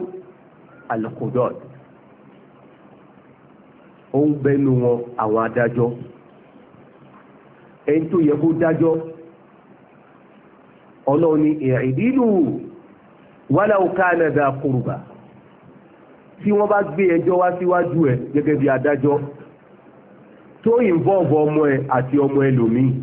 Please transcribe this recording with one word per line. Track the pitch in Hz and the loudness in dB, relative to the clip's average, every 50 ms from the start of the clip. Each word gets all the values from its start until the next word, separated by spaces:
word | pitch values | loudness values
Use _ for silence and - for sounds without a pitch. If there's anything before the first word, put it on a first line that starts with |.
| - - - - - - - - - - - - - - - - - - | -4 -10 -12 -16 -20 -20 -20 -20 -20 -20 -20 -20 -20 -20 -20 -20 -12 -8
al-qudat. | 120 113 107 110 - - 123 107 101 123 120 95 82 - - - - - - - - - - - - - - - - - - - - - - - - - - - - - - - - - - - - _ - - - - - - - - - - - - - - - | -8 -6 -6 -8 -8 -8 -10 -6 -2 -2 -2 -2 -4 -8 -18 -20 -20 -20 -20 -20 -20 -20 -20 -20 -20 -20 -20 -20 -20 -20 -20 -20 -20 -20 -20 -20 -20 -20 -20 -20 -20 -20 -20 -20 -20 -20 -20 -20 -20 _ -20 -20 -20 -20 -20 -20 -20 -20 -20 -20 -20 -20 -18 -4 -2
Ó | 135 147 | 0 0
ń | 151 147 147 131 | 0 0 0 0
bẹnu | 143 139 139 139 131 127 123 120 | 0 0 2 2 2 0 2 2
wọn | 120 120 117 120 - - | 0 0 -2 -4 -10 -8
àwọn | - 113 107 107 113 113 | -6 -4 -2 0 0 -2
adájọ́. | 113 113 123 120 117 120 120 117 120 123 - - - - - - - - - - - - - - - - - - - - - - - - - - - - - - - - - - - - - - | -2 -2 -2 -2 -2 0 -2 -2 -2 -4 -8 -14 -20 -20 -20 -20 -20 -20 -20 -20 -20 -20 -20 -20 -20 -20 -20 -20 -20 -20 -20 -20 -20 -20 -20 -20 -20 -20 -20 -20 -20 -20 -20 -20 -20 -20 -12 -4
Ẹni | 143 147 160 160 160 | -2 0 0 0 -2
tó | 190 175 | -2 0
yẹ | 160 147 143 | 2 2 2
kó | 147 151 165 156 | 2 2 0 0
dájọ́, | - 170 160 160 - 165 165 160 160 - - - - - - - - - - - - - - - - - - - - - - - - - - - - - - - - - - - - - - - - - | 2 0 0 0 2 2 0 0 -2 -4 -10 -16 -18 -20 -20 -20 -20 -20 -20 -20 -20 -20 -20 -20 -20 -20 -20 -20 -20 -20 -20 -20 -20 -20 -20 -20 -20 -20 -20 -20 -20 -20 -20 -20 -20 -20 -20 -20 -8 -2
Ọlọ́run | 131 143 156 165 160 156 151 151 | 0 0 2 2 2 2 2 2
ní, | 151 151 147 135 131 127 | 0 0 0 0 0 0
"I'dilu | 113 120 131 131 156 208 247 269 269 240 226 202 180 147 120 - - - - - - - - - - - - - - - - - - - - | 0 0 -2 -2 0 0 0 0 2 2 2 2 2 0 0 -2 -6 -10 -14 -18 -20 -20 -20 -20 -20 -20 -20 -20 -20 -20 -20 -20 -20 -6 -2
walau | 135 170 208 214 214 196 185 170 180 | 0 0 2 2 2 2 2 0 0
kana | 185 185 180 175 170 165 151 | 0 0 0 2 2 0 0
dha | 135 147 143 135 135 131 - | 2 2 0 0 -2 -2 -4
qurba." | 143 127 123 107 131 135 - - - - - - - - - - - - - - - - - - - - - - - - - - - - - - | -2 -2 -2 -4 -4 -8 -8 -12 -18 -20 -20 -20 -20 -20 -20 -20 -20 -20 -20 -20 -20 -20 -20 -20 -20 -20 -20 -20 -20 -20 -20 -20 -20 -18 -6 -2
Tí | 214 208 | 0 2
wọ́n | 208 208 208 | 2 2 2
bá | 208 202 202 | 2 0 0
gbé | 147 151 175 196 180 170 170 | -2 -2 0 2 2 2 2
ẹjọ́ | - 190 180 180 | 2 0 2 2
wá | 180 180 175 180 | 2 0 0 -2
síwájú | 180 180 180 175 170 - 131 165 160 135 | -2 0 2 2 0 0 0 0 2 2
ẹ | 123 - - - - | 2 0 -4 -4 -4
gẹ́gẹ́ | 147 143 151 151 135 | -2 0 0 0 0
bí | 135 139 | 2 0
adájọ́, | 131 131 131 147 147 135 135 147 143 147 139 139 - - - - - - - - - - - - - - - - - - - - - - - - - - - | 0 0 0 0 0 2 2 0 0 0 -2 -8 -14 -18 -20 -20 -20 -20 -20 -20 -20 -20 -20 -20 -20 -20 -20 -20 -20 -20 -20 -20 -20 -20 -20 -20 -18 -4 0
tó | 220 233 240 | 2 2 2
involve | 247 196 175 160 127 170 196 190 170 135 147 | 2 2 2 2 2 2 2 2 2 2 2
ọmọ | 151 151 147 151 151 156 | 2 2 2 2 2 2
ẹ | 147 135 131 135 135 | 2 2 0 0 0
àti | 131 127 127 131 131 143 | 0 0 0 0 0 0
ọmọ | 139 139 135 139 139 | 0 2 2 2 2
ẹlòmíì | 135 131 123 113 110 117 127 131 131 131 135 | 2 2 2 2 2 2 2 2 0 0 -2